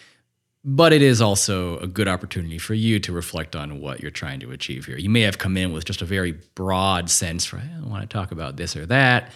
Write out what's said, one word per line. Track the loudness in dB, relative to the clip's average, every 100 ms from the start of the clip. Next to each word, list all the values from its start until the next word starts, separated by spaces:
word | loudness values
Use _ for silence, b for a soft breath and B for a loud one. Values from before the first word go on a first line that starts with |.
| b b b _ _ _
but | -2 6 8
it | 10
is | 8 6
also | 4 2 0 -2 -4 -6
a | -6
good | -2 0
opportunity | 0 -4 -8 -6 -8
for | -4
you | 0 2 0
to | 0
reflect | -6 -6 -8 -8 -8
on | -8 -8
what | -10 -8
you're | -10
trying | -10 -10 -10
to | -12
achieve | -10 -10 -10
here. | -10 -4
You | 2
may | 4
have | 4 2
come | 0 0
in | -2
with | -4 -6
just | -6
a | -4
very | -2 -2 -6 -12
broad | -6 -2 2 2 0 0
sense | 0 -2 -4 -6
for, | -8
"I | -12
don't | -10 -8
wanna | -8 -6
talk | -6 -6
about | -8 -8 -8
this | -8 -6
or | 0
that," | 4 6 4 0